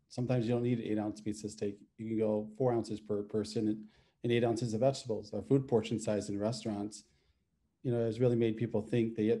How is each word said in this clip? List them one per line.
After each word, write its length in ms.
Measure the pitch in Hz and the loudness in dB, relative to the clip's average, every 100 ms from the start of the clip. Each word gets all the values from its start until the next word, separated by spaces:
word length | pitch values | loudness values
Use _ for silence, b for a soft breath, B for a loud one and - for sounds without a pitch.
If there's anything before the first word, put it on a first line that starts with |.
| _ | _
sometimes 380 | - 120 127 113 | -6 0 0 2
you 60 | |
don't 120 | 120 | 0
need 160 | 120 120 | 0 0
an 40 | |
eight-ounce 360 | 107 107 104 104 | 0 -2 -2 -4
piece 240 | 110 104 | -6 -6
of 80 | 101 | -8
steak. 260 | - 104 101 - - | -4 -6 -6 -16 -12
You 120 | 113 | -4
can 100 | 110 | 0
go 300 | 107 107 107 - | 2 0 -2 0
four 140 | 127 | 2
ounces 260 | 117 110 107 | 2 -2 -6
per 240 | - 104 | -4 -4
person 460 | 104 110 104 120 107 | -2 -2 -2 -2 0
and, 100 | 107 - B B B | -2 -6 B B B
and 80 | 123 | 0
eight 100 | 120 | 2
ounces 300 | 117 110 120 | 2 0 -2
of 80 | 107 | 2
vegetables. 540 | 131 135 117 107 - | 2 2 -4 -6 -4
Our 80 | 107 | -6
food 260 | - 135 131 | 2 2 4
portion 320 | 117 107 110 | 2 2 -2
size 300 | - 107 104 | 0 -2 -2
in 100 | 101 | -2
restaurants, 640 | 104 131 113 104 104 - - _ _ _ _ _ _ _ | -2 -2 -4 -4 -6 -10 -20 _ _ _ _ _ _ _
you 100 | 131 | -2
know, 100 | 120 117 | 0 0
has 140 | 110 | 2
really 160 | 123 120 | 4 4
made 200 | 113 110 | 2 2
people 240 | 110 107 | 0 -2
think 360 | 107 123 113 113 | 0 2 2 2
they 220 | 107 113 | 2 2